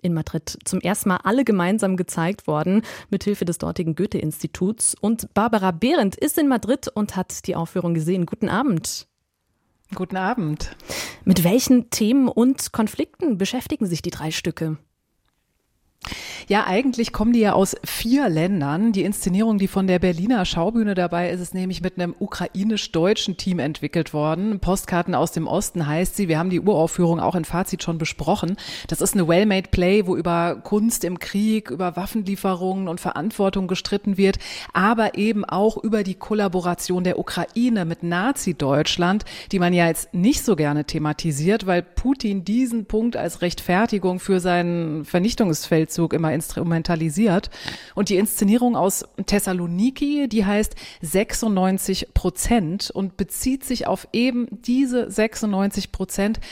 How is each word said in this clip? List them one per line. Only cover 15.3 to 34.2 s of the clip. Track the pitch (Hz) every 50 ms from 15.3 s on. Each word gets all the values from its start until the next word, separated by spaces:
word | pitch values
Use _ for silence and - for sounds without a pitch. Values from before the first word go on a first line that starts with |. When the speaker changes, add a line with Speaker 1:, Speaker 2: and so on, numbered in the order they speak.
| _ _ _ _ _ _ _ _ _ _ _ _ _ _ - - - - - - - - -
Speaker 2:
Ja, | - 196 214 -
eigentlich | - 185 220 269 269 240 233 233 -
kommen | - - 214 233 240
die | 233
ja | 214 202 -
aus | 185 196 - - - -
vier | - - - - 226 254 285 277
Ländern. | 202 160 156 170 190 208 170 139 139 151 170 220 233
Die | 202 196 156
Inszenierung, | 196 202 - - 190 180 196 226 226 214 202
die | 190
von | 185 - 196 190
der | 185 180 175
Berliner | 185 185 175 165 185 226 262 208 180
Schaubühne | - - 175 165 202 226 233 214 208 196
dabei | 180 175 170 170 170 180 175
ist, | - 180
ist | 180 - -
nämlich | 185 185 185 180 160
mit | 175 185 - 180
einem | 175 175 -
ukrainisch-deutschen | - 202 - - - 180 - - 185 202 220 214 202 - - - 165 165 196 220 - - - 175
Team | - - 196 180 170
entwickelt | 120 151 151 - 147 151 - 170 156 - -
worden. | 151 151 156 160 175 202 220 208 185
Postkarten | - 180 190 196 - - 190 170 175 190 165
aus | 127 160 165
dem | - 170 160
Osten | - - 185 208 - - 175 147
heißt | 147 151 165 185 - -
sie. | - 202
Wir | 165 156 156
haben | 175 185
die | 180 165
Uraufführung | - 202 202 151 160 165 - - 175 165 170 165
auch | - 110 175
in | 175 156
Fazit | - - 175 190 - 190 - -
schon | 175 165 156
besprochen. | 160 - - - 147 156 202 - - 165 202 - - - - - -
Das | - 170 -
ist | 180 - -
eine | 202 170
Well-Made | 156 170 180 214 214 190 190 185 -
Play, | - 185 180 180 196 214 190
wo | 185 180
über | 160 165 175 170 170 170 175 139
Kunst | 98 - - 208 208 214 233 - - -
im | 175 180 170
Krieg, | - - - 202 214 220 220 214 214 -
über | - 170 185 175 165
Waffenlieferungen | 175 196 - - 226 190 190 196 - - 190 185 170 185 185 190 190 190
und | 175 170 175
Verantwortung | - 180 - 143 156 220 - - 202 196 - 202 190
gestritten | 170 185 - - - 202 202 - 208 190
wird, | 196